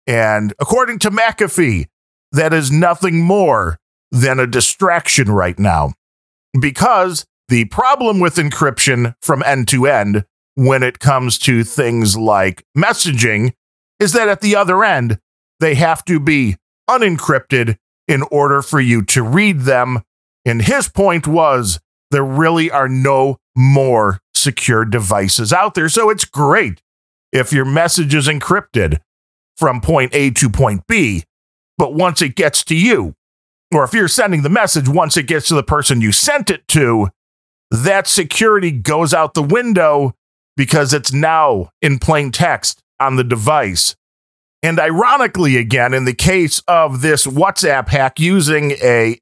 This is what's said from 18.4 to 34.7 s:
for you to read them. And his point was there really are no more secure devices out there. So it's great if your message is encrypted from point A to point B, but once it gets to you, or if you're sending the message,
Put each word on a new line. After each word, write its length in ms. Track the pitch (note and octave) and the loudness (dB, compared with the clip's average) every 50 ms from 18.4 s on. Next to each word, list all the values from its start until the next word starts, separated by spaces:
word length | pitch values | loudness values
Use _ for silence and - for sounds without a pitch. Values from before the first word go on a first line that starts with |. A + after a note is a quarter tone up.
| C#3+ C#3 C#3 C#3 | 2 2 0 0
for 180 | C3 - D#3+ D3 | -2 -2 0 0
you 220 | C3 A#2+ A#2+ A2+ | 2 2 2 0
to 200 | G2 - - C3 | 0 0 -2 -2
read 380 | A2+ A2+ C3+ F#3+ G#3+ G#3 F3+ C#3+ | 0 0 2 2 2 2 0 0
them. 400 | B2 C#3 C3 B2 B2 B2+ B2+ A2+ - _ _ _ _ _ _ _ - | 0 0 2 2 0 -2 -4 -6 -8 _ _ _ _ _ _ _ -4
And 180 | A#2+ A#2 A#2 | -2 0 0
his 260 | G#2 F#3+ C4+ C4+ E3+ - | 0 0 0 0 -2 -2
point 380 | - F#3+ G3 F#3+ E3+ E3 - | -2 0 0 0 0 0 -2
was 540 | D3+ D#3 E3+ D#3+ D3 C3+ B2+ A#2 G2 E2 - - _ _ _ _ - | 0 0 2 2 2 2 0 -2 -4 -6 -8 -10 _ _ _ _ -4
there 120 | C#3+ C#3 C#3 | -2 -2 -2
really 460 | C3 C3 D3 D#3+ D#3+ E3+ E3 D#3+ E3 | 0 0 0 2 2 2 0 0 0
are 180 | - C#3 C3 C3 | 0 -2 -2 -2
no 500 | C3 C3 C3 C#3 C#3 C3 C3 C#3 C3 - _ _ - | -2 0 0 2 2 2 2 0 -2 -6 _ _ 0
more 640 | B2 B2+ C#3 C#3 C#3 C3+ C3 A#2+ A2 G#2+ G2 F#2+ - _ _ | 2 4 4 4 4 2 2 2 2 2 0 -2 -4 _ _
secure 520 | - - - C#3+ A#2+ - - - A#2 A2 A2+ | -4 -2 -2 -2 -2 -2 -2 0 0 0 0
devices 680 | A2 A2+ A#2 G#2 F#2+ G#2+ G2+ G2 G2 - - A2+ G#2+ | 0 -2 -2 -2 -2 -2 0 0 0 -2 -2 0 0
out 220 | D#3+ F3+ G#3 G#3 - | 0 0 0 0 -2
there. 140 | F3+ D#3 D#3+ | -2 -2 -2
So 200 | - A3+ A3+ G#3+ | 0 0 0 0
it's 160 | G#3+ F#3 - | 0 -2 -4
great 560 | - - C#3 D3 C#3 E3+ A3 F3+ A2 E2+ - _ _ _ _ _ _ _ _ _ _ | -6 -4 0 0 2 2 2 0 -2 -6 -12 _ _ _ _ _ _ _ _ _ _
if 200 | - C3 B2 - | -2 -2 -2 0
your 120 | D3+ C#3 C3 | 0 -2 0
message 500 | C3+ C#3 D#3+ E3+ E3 - F3 D#3 C#3 D3+ | 0 0 0 0 0 0 -2 0 0 0
is 140 | D3+ C3 D3+ | 0 0 -2
encrypted 720 | D3+ C#3+ - - F3+ G3+ - _ - A2+ F2+ D2+ D#2 D#2 - _ _ _ _ _ _ _ _ _ _ | -2 -2 -2 -2 -2 -2 -2 _ -2 -2 0 0 -2 -4 -6 _ _ _ _ _ _ _ _ _ _
from 240 | - D#3+ C#3 B2 A#2+ | -4 -2 -2 -2 -2
point 340 | - - E3 C#3 B2+ B2+ - | -2 0 0 0 0 0 0
A 160 | D3 C#3 C3+ | 0 0 0
to 180 | A2+ - C#3 A#2+ | 0 0 0 0
point 380 | G2 - C3+ A2 G2+ F2 - | 2 2 0 0 0 -2 -4
B, 380 | - A#3 G#3+ D#3 A2 G2 E2 - _ _ _ _ _ _ _ _ _ _ | -2 -2 0 0 0 -2 -4 -8 _ _ _ _ _ _ _ _ _ _
but 180 | - D#3 B2+ D3 | -4 -4 -2 -2
once 280 | D#3+ F3+ F3 D3+ - | -2 -2 0 0 -2
it 140 | E3 C3+ - | -4 -2 -2
gets 260 | - E3 D3 - - - | 0 0 0 0 -2 -4
to 120 | - D#3+ | -2 0
you, 380 | E3 F#3 B3 A3+ B2 F#2+ D#2 - _ _ _ _ _ _ _ _ _ _ - | 2 2 2 2 0 -2 -4 -10 _ _ _ _ _ _ _ _ _ _ -2
or 120 | E3+ D3 C3+ | -2 0 0
if 80 | A#2+ | 0
you're 160 | - A3 F#3+ D#3 | 0 0 0 0
sending 340 | - - A3 G3+ F3 D3+ | 0 0 0 0 0 0
the 60 | C#3 D3 | 0 0
message, 400 | G3 A#3+ G#3 F3+ | 0 0 0 0